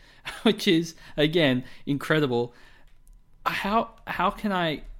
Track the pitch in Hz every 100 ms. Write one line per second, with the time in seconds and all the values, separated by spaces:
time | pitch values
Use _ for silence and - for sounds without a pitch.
0 | - - - - 233 214 - 165 165 -
1 | - - 151 170 147 127 - - - 139
2 | - 156 143 120 120 - - - - -
3 | - - _ - - 165 196 220 233 -
4 | - - 185 - 214 185 170 151 -